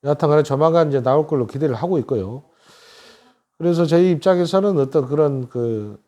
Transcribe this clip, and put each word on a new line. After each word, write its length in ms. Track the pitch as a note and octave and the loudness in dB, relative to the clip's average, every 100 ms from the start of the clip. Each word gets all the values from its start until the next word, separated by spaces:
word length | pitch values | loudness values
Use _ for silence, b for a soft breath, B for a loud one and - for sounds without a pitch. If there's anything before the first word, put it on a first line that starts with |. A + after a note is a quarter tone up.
여하튼 260 | C#3 D3 D#3 | -2 0 2
간에 140 | D3+ | 2
조만간 460 | D3 C#3 D#3+ E3 D#3+ | 2 2 2 2 2
이제 120 | C#3 | 0
나올 240 | A#2+ C#3 D3+ | 0 0 0
걸로 220 | D3 A2+ | -2 -4
기대를 280 | C3+ D3+ A#2 | -4 -4 -4
하고 220 | E3+ F3+ | -4 -4
있고요. 440 | A#2 B2 F#2+ B2 - b b b b b b b b b b _ | -2 -4 -6 -12 -18 b b b b b b b b b b _
그래서 280 | E3+ E3+ E3+ | -2 0 2
저희 260 | E3 F#3 | 4 4
입장에서는 680 | E3 F#3+ F3+ E3+ F#3+ G3+ F3+ | 2 2 2 2 0 0 0
어떤 280 | C3+ D#3 B2+ | 0 0 -2
그런 420 | D3 D3+ C#3 B2 | 0 0 0 -6
그 500 | B2 A#2 A2 G#2 G#2 | -6 -4 -4 -8 -14